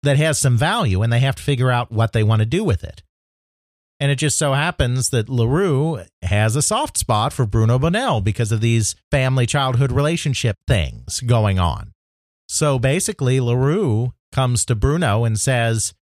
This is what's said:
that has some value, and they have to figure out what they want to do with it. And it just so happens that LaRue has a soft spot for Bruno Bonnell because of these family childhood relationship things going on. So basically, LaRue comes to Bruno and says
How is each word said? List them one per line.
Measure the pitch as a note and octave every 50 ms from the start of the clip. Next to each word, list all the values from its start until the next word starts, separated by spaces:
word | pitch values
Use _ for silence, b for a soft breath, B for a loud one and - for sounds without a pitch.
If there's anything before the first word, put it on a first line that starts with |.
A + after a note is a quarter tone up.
| -
that | C#3+ C#3 C#3+
has | D3+ D#3+ D3 -
some | - C3+ B2 A2
value, | C3+ E3 G#3 A#3 F#3+ A2 F#2 F2+
and | G#2+ A#2
they | A#2+ A#2
have | C3 C3+ C3 -
to | -
figure | - C#3+ A#2+ B2+ B2+
out | B2 A#2+ A#2+ -
what | A2+ G#2+ A2+ A2 -
they | A2+
want | G#2+ G#2 A2 G#2+
to | G#2+
do | A2 C3 F#3 A3
with | F3+ G#2+ E2+ -
it. | - - - - _ _ _ _ _ _ _ _ _ _ _ _ _ _ _ _ _ _ _
And | C#3+ C#3+
it | C#3+ B2+
just | D#3 D3 - -
so | D#3+ C#3+ C3+
happens | C#3 D3 E3+ F3 - C#3+ A#2+ B2 C3 B2 -
that | - A#2+ G#2+ A#2
LaRue | C3+ B2 A#2 A2+ C3+ E3 G3+ F#3 D3 C3 D3 D#3+ D#3+ A2 E2+ - _ _
has | - F2+ G2 G#2 G#2+ A2 A2
a | D3
soft | D3 - G#3+ A#3 D4+ D4 - -
spot | - - A#2 G#2+ A2 C#3 -
for | - B2+ G#2
Bruno | - A2+ A2 A2 A#2+ C3
Bonnell | C3+ E3 E3+ A3 B3+ B3+ D#3+ A2
because | F#2 G#2+ G#2+ - A#2+ G2
of | A2+ G#2+
these | A2 A#2 A#2 A2+ G#2+ - - _ _ _
family | - C#3 C3 C3 C3 C3 A#2+ A2+
childhood | - D3 C3+ C3 B2+ A#2+ C#3 C3+
relationship | B2+ C3+ C#3+ D3+ E3+ E3+ - D3+ B2+ - - A#2+ G2+ _ _ -
things | C3+ G2+ D#2+ B1+ A1+ G#1+ A#1+ - - -
going | B2+ A#2 A#2+ A2+ G#2+ G#2 F#2+ F#2
on. | F2+ E2 B1+ - - - - _ _ _ _ _ _ _ _ _ _ _
So | - - D#3 D3+ C#3 B2+
basically, | A#2+ C3 C#3 F3+ - - G3+ - C#3 B2 B2+ C3
LaRue | B2+ A#2+ A#2+ B2 C3 C#3 D#3 G3+ G#3+ A#2 A2 A2 A#2+ B2+ - _ _ _
comes | - - C3 B2+ B2 A#2+ -
to | - A#2+
Bruno | G#2+ G2+ C3+ D3 E3+ E3+ B2 G2+ A2 A#2
and | A#2 A2 G#2
says | - - C3 A#2+ A#2 A2+ A2+ A2 - - - _ _